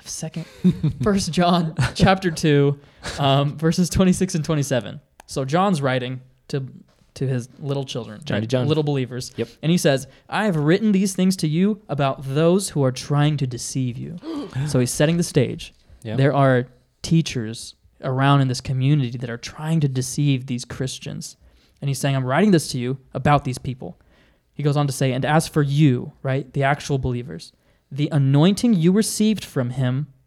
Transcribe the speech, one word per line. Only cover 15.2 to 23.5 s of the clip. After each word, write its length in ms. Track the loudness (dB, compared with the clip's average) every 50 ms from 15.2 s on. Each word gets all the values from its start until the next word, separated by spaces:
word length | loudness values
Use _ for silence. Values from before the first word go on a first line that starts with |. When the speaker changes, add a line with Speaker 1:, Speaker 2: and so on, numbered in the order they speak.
| 0
Speaker 1:
stage. 500 | 0 2 0 0 0 -2 -8 -12 -16 -20 _ _ _ -20 -14 -10
Speaker 2:
Yep. 140 | -4 0
Speaker 1:
There 160 | 2 2 2 4
are 340 | 4 4 4 4 2 0 -4 -8 _ _ _ _ _ -4
teachers 720 | 0 2 2 2 0 -4 -6 -6 -6 -8 -10 -14 -18 -20 _ _ _ _ -10
around 400 | -6 -4 -2 2 4 4 4 4
in 60 | 4
this 140 | 0 -2 -4
community 560 | -6 -6 -4 0 2 2 2 2 2 -2 -4
that 120 | -6 -8 -8
are 80 | -8
trying 420 | -10 -12 -14 -14 -10 -4 -2 0 0
to 60 | 0
deceive 580 | 0 0 -2 -6 -4 -4 -2 0 0 0 0 -2
these 180 | -6 -8 -8 -8
Christians. 720 | -10 -8 -8 -8 -8 -8 -10 -12 -12 -12 -12 -12 -14 -18 _ _ _ _ _ _ _ _ -8
And 80 | -6 -6
he's 100 | -4 -2
saying, 160 | -2 -2 -2
"I'm 100 | -2 -2
writing 260 | 0 0 2 4 4
this 160 | 4 4 2 0
to 100 | -6 -4
you 180 | -4 -4 -6 -6 _ _ -8
about 300 | -2 0 2 2 2 0
these 120 | -2